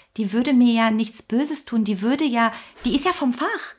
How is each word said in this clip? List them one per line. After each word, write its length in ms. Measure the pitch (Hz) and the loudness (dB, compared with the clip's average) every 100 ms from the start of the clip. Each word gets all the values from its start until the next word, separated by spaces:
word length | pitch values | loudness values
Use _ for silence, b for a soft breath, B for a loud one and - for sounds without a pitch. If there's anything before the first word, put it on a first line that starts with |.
| B - | B -6
die 140 | 208 | -2
würde 220 | 220 254 | 0 2
mir 200 | 262 240 | 4 6
ja 180 | 226 226 | 4 2
nichts 300 | 220 226 - | 0 -2 -6
Böses 420 | - 233 294 302 - | -4 -2 -2 -4 -4
tun, 180 | 233 | -2
die 180 | 208 190 | -2 -2
würde 220 | 214 285 | 0 0
ja, 300 | 311 233 226 220 B - 247 | 0 2 0 -2 B -8 -2
die 100 | 277 | 0
ist 80 | |
ja 80 | 370 | 0
vom 220 | 359 277 | 0 -2
Fach, 420 | 240 349 440 - | -2 -4 -4 -8